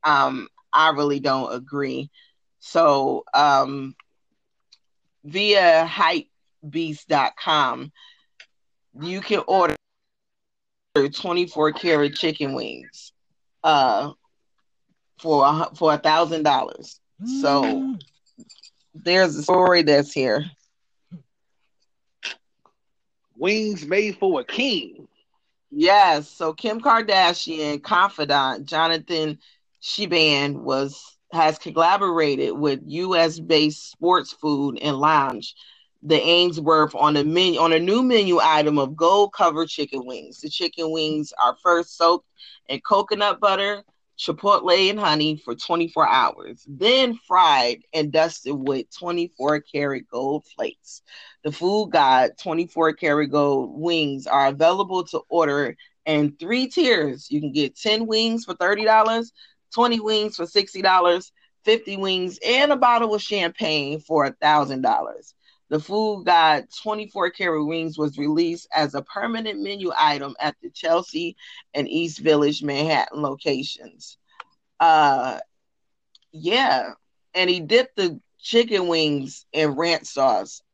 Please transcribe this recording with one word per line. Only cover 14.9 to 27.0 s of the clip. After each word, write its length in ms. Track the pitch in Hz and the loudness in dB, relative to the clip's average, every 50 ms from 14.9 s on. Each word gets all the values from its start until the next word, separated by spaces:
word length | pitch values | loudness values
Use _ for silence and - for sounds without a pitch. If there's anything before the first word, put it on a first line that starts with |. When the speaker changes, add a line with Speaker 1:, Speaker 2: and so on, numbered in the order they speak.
| _ _ _ _ _ _ | _ _ _ _ _ _
Speaker 1:
for 260 | - 165 156 143 139 | -2 0 2 4 6
a 80 | 139 147 | 4 4
hu-, 220 | 156 165 - - | 2 -2 -4 -4
for 180 | 147 165 156 151 | 0 2 2 2
a 40 | 147 | 2
thousand 440 | - 156 156 160 170 151 165 160 151 | 2 2 2 2 2 0 -2 0 2
dollars. 580 | 151 139 131 - - - - - - - _ _ _ _ _ 190 | 2 2 2 0 -4 -8 -16 -20 -20 -20 _ _ _ _ _ -12
So 380 | 240 262 269 277 - 143 139 135 | -8 -8 -2 0 0 2 2 2
Speaker 2:
Mm. 400 | - 269 269 269 269 262 190 - _ _ _ _ _ _ _ - _ - _ _ - _ _ _ _ _ | 0 -2 -2 -4 -6 -6 -8 -10 _ _ _ _ _ _ _ -20 _ -20 _ _ -20 _ _ _ _ _
Speaker 1:
there's 420 | 160 - 175 175 185 190 175 - | -10 -4 0 4 4 4 2 2
a 60 | - 147 | -4 -2
story 400 | - 180 180 180 185 180 175 160 | 0 2 4 4 4 4 4 4
that's 300 | 147 147 139 143 143 - | 4 4 4 2 0 -2
here. 320 | 147 131 127 107 123 151 - - _ _ _ _ _ _ _ _ _ _ _ - 165 139 _ _ _ _ _ _ _ _ _ _ _ _ _ _ _ _ _ _ _ - - - _ _ _ _ _ _ _ _ _ _ _ _ _ _ _ _ _ _ _ _ | -4 -2 0 0 -2 -2 -6 -12 _ _ _ _ _ _ _ _ _ _ _ -20 -20 _ _ _ _ _ _ _ _ _ _ _ _ _ _ _ _ _ _ _ _ -16 -16 -16 _ _ _ _ _ _ _ _ _ _ _ _ _ _ _ _ _ _ _ _
Speaker 3:
Wings 480 | - 160 185 208 220 220 214 208 175 147 | -6 -4 -2 -2 -2 -2 -4 -6 -8 -6
made 300 | 147 180 202 214 214 190 - | -4 -2 -2 -2 -2 -4 -2
for 220 | - 190 180 139 | -2 0 0 0
a 40 | 127 | -4
king. 640 | - - 208 247 277 226 175 120 92 - - - _ _ _ _ _ _ _ _ _ _ _ _ _ | -6 -6 -4 -2 -2 -2 -4 -6 -8 -16 -20 -20 _ _ _ _ _ _ _ _ _ _ _ _ _
Speaker 1:
Yes. 580 | 143 147 156 180 196 208 202 180 160 147 151 - | -4 0 4 4 6 6 6 6 4 0 -2 -8
So 240 | - - 175 160 156 | -12 -6 -6 -6 -6
Kim 280 | - - - 214 233 | -4 -6 -6 -6 -2
Kardashian 1000 | 226 285 233 226 | 2 2 2 2